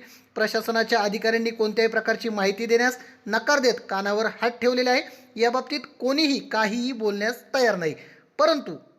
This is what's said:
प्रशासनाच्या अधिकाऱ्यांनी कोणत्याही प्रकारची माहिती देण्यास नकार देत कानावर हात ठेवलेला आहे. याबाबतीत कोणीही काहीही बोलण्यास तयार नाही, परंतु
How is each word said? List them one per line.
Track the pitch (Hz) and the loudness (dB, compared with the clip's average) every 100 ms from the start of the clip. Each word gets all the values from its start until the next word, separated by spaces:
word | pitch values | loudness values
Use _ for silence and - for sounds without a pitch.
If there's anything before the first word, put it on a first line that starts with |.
| - - _ - | -10 -20 _ -4
प्रशासनाच्या | 214 226 220 226 226 233 | -2 0 0 0 2 2
अधिकाऱ्यांनी | 208 220 226 226 233 | 2 0 0 0 -2
कोणत्याही | 233 214 208 226 | 0 0 2 2
प्रकारची | 220 220 220 233 | 2 0 -2 -2
माहिती | 208 196 202 233 | 0 0 0 0
देण्यास | 233 247 247 - - 202 | 2 2 -2 -12 -16 -4
नकार | 220 254 285 | -2 2 2
देत | 247 - - | 2 0 -4
कानावर | 196 202 208 214 | -4 -2 0 -2
हात | - 233 | -2 -4
ठेवलेला | 233 247 247 254 | 0 0 2 2
आहे. | 254 - - - 208 | 0 -2 -14 -16 0
याबाबतीत | 233 254 - 285 - - | 2 2 -4 -8 -8 -4
कोणीही | 247 277 302 254 - | -2 2 2 0 -2
काहीही | 220 214 240 247 | 0 0 -2 -4
बोलण्यास | 233 214 202 214 240 - 262 | -2 -4 -2 -4 -6 -4 0
तयार | 240 190 | 2 2
नाही, | 165 - - - _ - | -4 -6 -14 -20 _ 0
परंतु | 311 302 - 151 - | 2 2 -4 -12 -16